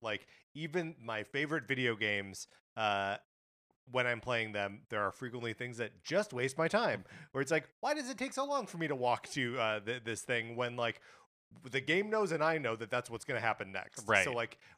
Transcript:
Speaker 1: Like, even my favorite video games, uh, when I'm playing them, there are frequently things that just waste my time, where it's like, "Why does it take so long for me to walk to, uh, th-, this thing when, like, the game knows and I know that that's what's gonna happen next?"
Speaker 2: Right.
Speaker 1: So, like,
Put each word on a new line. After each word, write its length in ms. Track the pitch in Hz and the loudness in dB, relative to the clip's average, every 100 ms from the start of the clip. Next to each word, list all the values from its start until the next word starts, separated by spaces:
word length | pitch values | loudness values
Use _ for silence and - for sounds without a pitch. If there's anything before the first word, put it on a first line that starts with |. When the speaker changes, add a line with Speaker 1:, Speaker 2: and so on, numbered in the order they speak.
Speaker 1:
Like, 240 | 113 104 - - _ | -4 -4 -6 -20 _
even 420 | 143 160 170 165 143 | -8 -2 -2 -2 -8
my 220 | 113 110 | -6 -6
favorite 440 | 104 139 147 156 113 | -2 -2 0 -2 0
video 280 | 131 123 110 | 0 2 2
games, 520 | 107 104 98 95 - - _ - | 2 0 -2 -10 -14 -18 _ -2
uh, 400 | 107 101 98 101 _ _ _ _ _ _ - | 2 2 0 -2 _ _ _ _ _ _ -4
when 160 | 123 123 | 0 2
I'm 140 | 117 | 0
playing 300 | 120 120 110 | 0 0 0
them, 300 | 104 101 104 - | -2 -2 -4 -6
there 120 | 107 | 0
are 100 | 104 | 0
frequently 420 | - 123 120 117 | -2 -8 -4 -4
things 240 | 110 123 117 | -4 -8 -6
that 260 | 110 - | -6 -6
just 280 | - 175 208 | -2 0 0
waste 280 | 123 131 131 | 0 -2 2
my 80 | 160 | 2
time, 380 | 208 220 104 92 - - | 4 2 0 -6 -18 -6
where 100 | 135 | -2
it's 80 | 139 | 2
like, 160 | 160 147 _ | 0 0 _
"Why 160 | 254 302 | -2 -2
does 120 | 247 | -4
it 120 | 247 | -4
take 140 | 262 | -4
so 120 | 214 277 | -2 0
long 220 | 277 202 | -2 -2
for 100 | 170 | -4
me 100 | 160 | -2
to 80 | 135 | 2
walk 320 | 123 117 - | 2 0 -2
to, 300 | - 123 127 | -2 -2 2
uh, 200 | 110 107 | 2 2
th-, 240 | 104 123 | -2 -6
this 180 | 113 107 | -4 -6
thing 340 | - 120 113 117 | 0 -2 -2 -4
when, 200 | 123 120 | -4 0
like, 260 | 117 - - - - _ _ - 131 | -2 -2 -14 -20 -20 _ _ -18 -4
the 100 | 135 | -2
game 300 | 131 175 208 | 4 4 4
knows 200 | 220 196 | 2 2
and 120 | 160 | 4
I 160 | 156 160 | 4 4
know 160 | 127 113 | 0 -2
that 160 | 110 | 0
that's 180 | 123 - | -2 -2
what's 160 | 117 - | -8 -2
gonna 140 | 123 | 0
happen 320 | 113 107 98 | 2 0 -2
next?" 360 | 95 - - 107 | -6 -8 -10 4
Speaker 2:
Right. 160 | 104 95 | 6 6
Speaker 1:
So, 80 | |
like, 260 | 120 113 - - | 2 -2 -6 -20